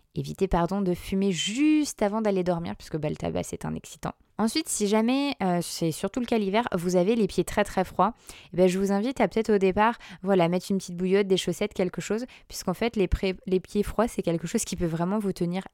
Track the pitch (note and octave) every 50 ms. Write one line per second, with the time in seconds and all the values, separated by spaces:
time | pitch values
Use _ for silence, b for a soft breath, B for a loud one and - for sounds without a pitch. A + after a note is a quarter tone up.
0 | _ _ _ - C#3 D3+ D3+ - F#3+ F3+ - E3+ E3+ E3+ F#3+ G3+ G3+ F3+ F3 -
1 | - - G3+ F#3+ G3 G3+ F#3 D3+ G3+ G3+ G#3+ C4 D4+ D#4 D#4 D4+ D4 - - -
2 | A3 G3+ G#3 A3+ A3 G#3 G3 F#3 F3+ F3+ F3 E3 E3+ - G#3 - - - - D#3+
3 | D3 D3+ D#3+ - - E3+ E3 F3+ E3+ - F3 - - D#3 D#3+ D#3+ - - - -
4 | - - - - _ _ _ - G#3 A3+ - D#4+ D#4+ - - - G#3+ G3 G#3 A3
5 | A3 A#3 C4 C#4 C#4+ C#4+ - - F#3+ F#3 F3 F3 E3+ - - - E3+ E3 D3+ -
6 | - G3 - C4 A#3+ - A#3+ A3 G#3 F#3+ F#3+ A3 B3 - - F3+ E3 F#3 F3+ F3+
7 | F3 G3 A#3+ A#3 G3+ F#3 - - F3+ - - A3 G3+ - - F#3+ F3+ - - -
8 | F3+ G#3+ B3 B B B B B B B - E3 F#3 F#3 F3+ F#3+ G3 G3 G3 G3
9 | G#3 C4 C4+ - A#3 F3+ - A3 G#3+ - G#3+ G3+ F#3+ F#3+ F3+ G3+ G#3+ A#3 A#3 -
10 | B B F#3 B - F#3+ G3+ F#3 E3+ E3 F3 F3+ - - G3 F#3+ - - F3 F3
11 | F#3 F#3 F#3+ G3+ G#3 F#3+ F#3+ F3 - F#3 E3+ - G#3 G#3+ - - F#3 F3+ - -
12 | - - G3+ A3 B3+ B B B B B - - - G3+ F3 - A3+ A#3 - G#3+
13 | F#3 F3 - - - F#3+ F#3 - - F#3+ F#3 F#3 - - - G#3 G3+ - - -
14 | A3 A#3+ - - F3+ F3 E3 E3 - E3+ - F#3 - - F#3 E3 F3 E3 D#3+ E3
15 | E3+ F3+ G3+ A3 G3+ F#3+ F3+ - F3+ E3+ F3 F#3+ F#3 -